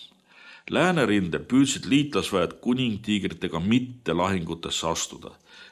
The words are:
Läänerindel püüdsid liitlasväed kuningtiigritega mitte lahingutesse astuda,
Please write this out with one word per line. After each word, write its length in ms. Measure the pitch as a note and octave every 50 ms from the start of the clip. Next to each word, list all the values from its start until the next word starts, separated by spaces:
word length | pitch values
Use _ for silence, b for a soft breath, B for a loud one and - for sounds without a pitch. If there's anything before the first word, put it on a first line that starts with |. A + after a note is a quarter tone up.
| B B B _ B B B B B B B B B -
Läänerindel 760 | - A2 D#3 F#3 F3+ E3 B2+ G#2 G#2 G#2 F#2+ E2+ D#2 D2 D2 -
püüdsid 400 | A#2+ C3 C#3 C3+ - - - F2+
liitlasväed 720 | A#2+ C#3+ D3 D3 - G2+ F2+ - G#2 F#2+ E2+ E2 - -
kuningtiigritega 1000 | - A2+ B2 B2+ C3 A#2+ G#2+ F#2+ - - G#2+ G#2 F#2+ F#2+ F2+ E2 - F2+ D#2+ E2
mitte 540 | E2 G2 A2+ C3 B2+ B2 - - - - E2
lahingutesse 760 | E2+ F2 F#2 G2 F#2 E2 E2 E2 E2 - D2 - - - E2
astuda, 440 | E2 - - - - - - - - - B B B B B B